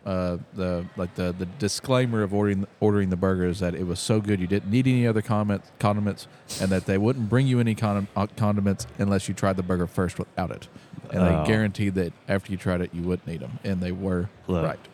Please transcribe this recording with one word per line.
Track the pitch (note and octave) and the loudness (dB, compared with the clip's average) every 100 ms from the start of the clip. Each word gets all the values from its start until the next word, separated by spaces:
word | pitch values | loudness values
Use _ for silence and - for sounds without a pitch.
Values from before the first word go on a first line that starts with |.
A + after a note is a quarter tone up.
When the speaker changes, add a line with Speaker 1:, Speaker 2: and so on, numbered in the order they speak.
Speaker 1:
uh, | - F#2 F2+ F2 - G2 | -2 -2 -2 -4 -8 -6
the, | F#2 F2 F2 - | -2 -2 -6 -6
like, | G2 | -6
the, | - F2+ F2+ | -2 -4 -2
the | F2+ G2 | -6 -2
disclaimer | G2+ - - B2+ B2+ A2+ | -4 -2 0 2 2 0
of | G#2 | 0
ordering, | G2+ G#2 G2 G2 - | 2 2 2 -2 0
ordering | G#2 G#2 G2 | 4 4 2
the | F2+ | 2
burger | F#2+ F#2 F2+ | 2 2 0
is | F2 | 0
that | F2+ D#2+ | -2 -2
it | F2+ | -4
was | F2 | -4
so | - A2 | 0 0
good | G#2 G2+ | 2 0
you | F2 | 2
didn't | G2 G2 | 0 2
need | A#2 C3 | 2 4
any | B2+ A#2+ | 4 2
other | A2 | 2
comment, | - G#2+ G#2 G2+ - - | 0 0 2 -2 -4 -2
condiments, | G#2+ G#2 G#2 F#2+ - - - - | 0 2 -2 -4 -12 -20 -14 -4
and | F#2+ | 0
that | F#2+ F2+ | 0 2
they | G2 | 2
wouldn't | G#2+ C3+ G#2+ | 2 2 2
bring | A#2 C3+ | 2 4
you | B2 | 4
any | A#2 G#2+ | 2 2
con-, | A2 G2+ G2 - | 0 0 -2 -2
uh, | G#2 - | -4 0
condiments | G#2+ G#2 G2+ F#2+ - - | 2 2 2 0 -4 -2
unless | G2+ G2 - | 0 0 0
you | F#2+ | 0
tried | G2+ F#2+ | 0 0
the | |
burger | F2+ F2+ F2 | 0 0 -2
first | - F2+ - | 0 -2 -2
without | - - F2+ | -8 -4 -6
it. | - - - - - - | -8 -14 -20 -20 -18 -8
And | G2 | 2
Speaker 2:
Oh. | F2+ D#2+ | 4 4
Speaker 1:
they | D2+ | 2
guaranteed | A2 G#2+ F#2 G2+ F#2+ | 2 2 0 -2 0
that | F2 - - | -2 -6 -4
after | G2 - | -4 -2
you | F#2 | -6
tried | - F2+ | -2 -2
it, | F2+ | -2
you | E2+ | -4
wouldn't | F2 F2+ - | -2 -2 -4
need | E2+ | -8
'em, | B1+ - | -8 -8
and | - F#2 | -6 -4
they | F2+ | -4
were | F2+ G2 F2+ F2 - - | -4 -2 -2 -2 -8 -2
Speaker 2:
Look, | F2+ D#2+ | 0 0
Speaker 1:
right. | - - | -4 -12